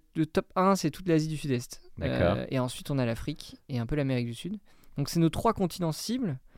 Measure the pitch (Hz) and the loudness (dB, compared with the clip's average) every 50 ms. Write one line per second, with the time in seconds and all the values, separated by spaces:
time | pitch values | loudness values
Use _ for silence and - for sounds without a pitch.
0 | _ _ - 160 156 156 - 190 - _ - 185 185 196 196 185 - 151 - - | _ _ 0 0 0 2 2 0 0 _ 0 4 4 4 4 4 2 -2 -2 -2
1 | 185 175 160 156 156 156 156 143 156 143 127 123 123 - - - - - - - | 0 4 4 4 4 2 -4 -4 0 0 0 0 0 -6 -14 -16 -18 -18 -8 -4
2 | - - 127 123 90 87 101 123 123 - 131 127 123 127 - - - - 143 135 | -2 0 2 4 4 4 4 2 -2 -2 -2 -2 -2 -2 -4 -8 -6 -4 -2 0
3 | 123 117 113 - - 151 151 - - - - - _ - 131 120 113 120 151 147 | 0 0 -2 -4 -6 -8 -8 -8 -12 -18 -18 -20 _ -8 -6 -6 -4 -2 -2 0
4 | 139 135 131 123 120 120 117 - - 175 214 202 _ - - - - - - 139 | 0 0 0 0 -2 -4 -6 -8 -8 -8 -8 -10 _ -18 -20 -20 -20 -12 -6 -4
5 | 143 - - 170 165 156 - - - 233 214 - 190 160 - - 175 160 151 - | -4 0 2 4 4 4 2 2 2 2 2 2 0 -2 0 -2 -2 -2 -2 -4
6 | - - 233 262 247 175 131 131 _ - _ | -4 -4 -4 -2 -2 -4 -4 -6 _ -18 _